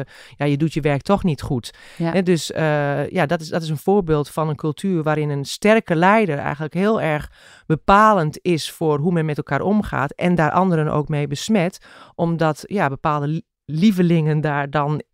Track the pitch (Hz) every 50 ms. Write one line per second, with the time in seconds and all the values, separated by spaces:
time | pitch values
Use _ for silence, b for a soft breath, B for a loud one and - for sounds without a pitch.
0 | 139 B B B B B B B 143 147 143 139 160 160 - 160 139 151 143 135
1 | - - 202 196 - 190 147 - - - 147 120 - - - B B B B B
2 | 170 165 165 185 190 175 180 160 - - - - 160 156 151 147 147 143 143 139
3 | 143 - - 180 160 143 170 170 160 156 - 175 165 156 156 139 - - 196 208
4 | 190 156 156 147 147 - - - 160 160 151 - - 156 143 - - 196 185 165
5 | 151 156 151 151 151 147 143 139 139 - - - - 208 220 226 - - 175 156
6 | 170 185 208 226 220 175 147 143 - 147 143 135 156 147 - 170 196 214 226 214
7 | 139 160 151 151 - - b b b b b b b b 160 151 - - 196 202
8 | 220 214 214 190 156 151 139 - - 175 175 151 - - - - 170 156 147 139
9 | 143 185 175 165 156 156 147 147 143 - 147 139 - 185 208 214 208 - - 127
10 | 131 143 - - - 175 180 170 160 151 - 175 185 190 170 160 151 151 - 151
11 | 147 - 151 143 147 143 143 - - - 220 208 160 180 - - B B B B
12 | B B B B 175 165 170 156 165 156 151 - - - - 202 170 139 135 127
13 | - 160 147 147 143 151 156 160 - _ _ _ _ - 143 156 180 220 202 180
14 | 180 170 170 165 151 156 151 156 147 156 143 143 143 143 139 156 143 147 151 139
15 | - _